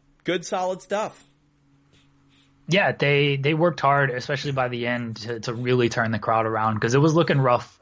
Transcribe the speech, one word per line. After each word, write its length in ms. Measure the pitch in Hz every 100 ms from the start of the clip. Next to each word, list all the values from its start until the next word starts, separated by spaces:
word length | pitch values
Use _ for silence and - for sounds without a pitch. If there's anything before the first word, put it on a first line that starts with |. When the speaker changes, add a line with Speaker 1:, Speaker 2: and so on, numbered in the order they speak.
| _ _
Speaker 1:
Good, 200 | - 180
solid 380 | 165 196 185 185
stuff. 420 | - 202 202 - _ _ _ _ _ _ _ _ _ _ _ _ _ _ -
Speaker 2:
Yeah, 220 | 180 196
they, 460 | 156 143 143 143 139
they 160 | 139
worked 260 | 156 175 143
hard, 300 | 139 139 139
especially 420 | 123 123 143 143
by 160 | 135 123
the 200 | 123 117
end, 280 | 120 117 110
to, 180 | 117 117
to 140 | 107
really 340 | 117 123 127 120
turn 240 | 117 113
the 80 | 110
crowd 260 | - 113 110
around, 320 | 110 110 107
'cause 140 | 117 127
it 40 |
was 160 | 160 156
looking 240 | 165 151
rough 400 | 131 123 - _